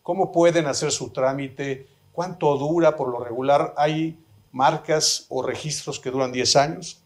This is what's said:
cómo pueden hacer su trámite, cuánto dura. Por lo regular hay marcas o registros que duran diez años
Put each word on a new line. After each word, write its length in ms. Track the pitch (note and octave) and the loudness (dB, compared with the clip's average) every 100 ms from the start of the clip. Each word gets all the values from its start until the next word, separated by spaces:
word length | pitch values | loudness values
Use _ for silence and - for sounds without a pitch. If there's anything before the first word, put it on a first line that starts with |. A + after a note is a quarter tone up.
cómo 300 | - F3 F3+ | -4 0 2
pueden 340 | E3+ E3+ E3+ D3+ | 4 4 4 0
hacer 260 | B2+ D3+ | -2 -2
su 200 | - C3 | -4 -6
trámite, 760 | - C3 C#3 C3+ - C#3 C3+ - _ _ | 0 0 0 -8 -8 -6 -8 -10 _ _
cuánto 440 | - F3+ E3 D3+ C#3 | -8 -8 0 0 2
dura. 380 | D3 E3+ D#3+ D3 | 0 4 4 2
Por 140 | B2+ | -4
lo 100 | A#2+ | -4
regular 540 | A#2+ A#2+ C3+ C#3+ D#3 - | -6 -4 2 2 2 0
hay 400 | D3+ D#3 D#3+ D#3+ _ _ _ | 0 0 -4 -8 _ _ _
marcas 760 | B2+ C#3 D#3 - D#3 D3+ - _ | 2 2 2 -2 0 0 -4 _
o 140 | C3 | -6
registros 560 | B2+ - D#3 D3 - C3+ | -4 -6 -8 -8 -8 -8
que 100 | C3 | -6
duran 220 | C3 C3 | -2 -2
diez 240 | B2+ B2 D3 | 0 2 4
años 460 | D3 E3+ - - | 4 -2 -12 -18